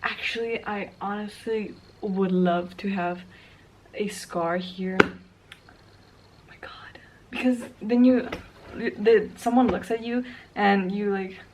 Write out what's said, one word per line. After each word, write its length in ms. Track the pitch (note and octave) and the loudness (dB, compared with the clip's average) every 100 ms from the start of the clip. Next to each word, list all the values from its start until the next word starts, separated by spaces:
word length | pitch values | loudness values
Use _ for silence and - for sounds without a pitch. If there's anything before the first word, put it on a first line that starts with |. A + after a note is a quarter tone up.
Actually, 600 | - - - A3+ A#3 A3+ - | -6 -6 -6 -6 -4 -6 -6
I 260 | G#3 G3 - | -8 -8 -10
honestly 720 | G3 G#3 G#3 - - A3 G3+ - - - | -8 -6 -8 -10 -6 -4 -6 -10 -20 -10
would 300 | G#3+ F#3+ F#3+ | -6 0 2
love 460 | F3+ F3+ F3 F3+ - | 4 4 2 -2 -8
to 120 | G3+ | -4
have 320 | G3 F3 F3+ - - - - - - - | -2 -2 -4 -10 -20 -20 -20 -20 -20 -18
a 140 | - G#3 | -6 -6
scar 500 | - - F3 E3 F3+ | -6 -8 -4 0 -2
here. 400 | F3+ F#3 F#3 F#3 | -4 -6 -4 2
Oh 80 | - - - _ - - - - - - - - - - - | 2 2 -20 _ -20 -20 -20 -20 -20 -20 -20 -20 -20 -20 -20
my 80 | - | -20
god. 380 | - - - - - - - | -18 -16 -18 -20 -20 -20 -14
Because 320 | B3 B3+ B3 - - | -2 0 0 -4 -12
then 220 | G#3+ B3 B3 | 0 6 6
you, 240 | B3+ - - - - - - | 6 2 -10 -14 -20 -16 -6
the, 540 | A3+ - G#3 A3+ - - | -6 0 6 6 6 -4
someone 300 | - A#3+ B3 | 2 4 4
looks 240 | F3+ - | 2 -2
at 120 | A3+ | -4
you 200 | A#3 A#3+ B3 - - - | -2 -4 -4 -12 -16 2
and 360 | G3+ G3+ F#3 | 4 4 2
you, 200 | G3+ G#3 | -2 -2
like 280 | G3 F#3+ F#3+ - | -2 -4 -10 -20